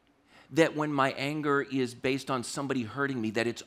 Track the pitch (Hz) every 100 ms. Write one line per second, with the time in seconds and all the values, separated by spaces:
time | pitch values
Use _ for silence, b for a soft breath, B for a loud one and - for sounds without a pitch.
0 | _ _ _ B B 135 156 147 151 143
1 | 135 - 139 151 147 143 - 131 123 117
2 | 135 135 - 131 117 147 139 135 107 131
3 | 139 131 110 110 117 113